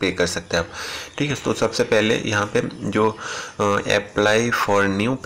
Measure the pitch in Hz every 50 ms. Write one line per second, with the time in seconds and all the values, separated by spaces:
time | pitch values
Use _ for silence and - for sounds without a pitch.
0 | - 92 87 90 87 87 - 87 87 - - 85 85 - - - - - - -
1 | - - - - 143 147 135 - - - 110 - 117 113 113 - 120 120 117 107
2 | 107 107 117 - - 113 107 104 101 104 - 123 120 - - - 113 107 98 110
3 | 107 110 107 - - - - - - - - - 107 101 101 107 110 104 107 104
4 | 101 - - 107 104 104 107 110 117 120 120 - - - 101 101 98 101 95 98
5 | 104 120 131 127 -